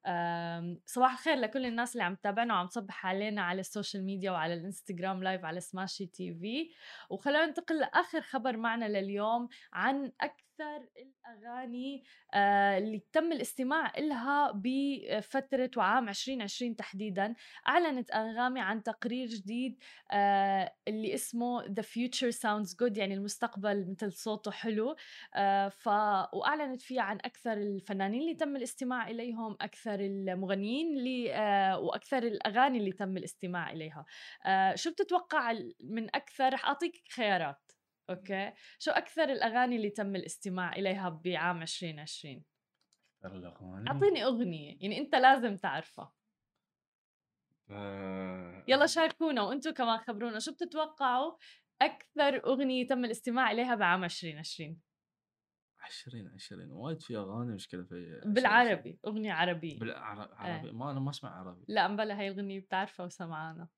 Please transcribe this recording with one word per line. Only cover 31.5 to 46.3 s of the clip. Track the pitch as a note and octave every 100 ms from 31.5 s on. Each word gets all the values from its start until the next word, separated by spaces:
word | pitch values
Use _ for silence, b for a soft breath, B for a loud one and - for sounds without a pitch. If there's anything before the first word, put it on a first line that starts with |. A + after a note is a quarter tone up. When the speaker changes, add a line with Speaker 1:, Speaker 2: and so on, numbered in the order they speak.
| G3+ F#3+ F#3
Speaker 1:
وأكثر | - - - C4
الأغاني | A#3 G#3+ - G#3 C4+ B3+
اللي | G3
تم | F#3 G3 F#3+
الاستماع | F3+ - F3+ F3+ D#3+
إليها. | D#3+ D#3 D#3 D3 B B B
آه، | - F#3+ F#3+
شو | - E4+
بتتوقع | E4+ F4+ F4 F4 D4+ A#3+
ال-، | A#3 B2 -
من | B2+ A3 A3+ -
أكثر؟ | - - C4
رح | C4 -
أعطيك | C#4+ E4+ - _
خيارات. | - G#3+ F#3 D#3 C#3+ _ _ _ _ -
أوكي. | F#3 G3 G3 G#3 - B B
شو | -
أكثر | - - -
الأغاني | D4+ C4 A3+ A#3 B3+ A#3+
اللي | G#3
تم | G#3 G3 F#3+
الاستماع | - - G3+ F#3 F3 -
إليها | G3 G3 F#3
بعام | D#3+ F3 E3+ E3+ E3+
عشرين | D#3+ - E3+ D3+
عشرين؟ | D3+ - D#3 C#3 D#3 _ _ _ _ _ _ _
Speaker 2:
أكثر | F#2+ F#2+
الأغاني؟ | F2+ - F#2 F#2+ G#2+
Speaker 1:
أعطيني | C4+ G4+ E4+
أغنية، | A3 A#3 A3 D#3+ D3 -
يعني | G3 G#3+
أنت | D4
لازم | C4+ C4 C4+ A#3 G3
تعرفها. | F3+ C#3 - - - _ _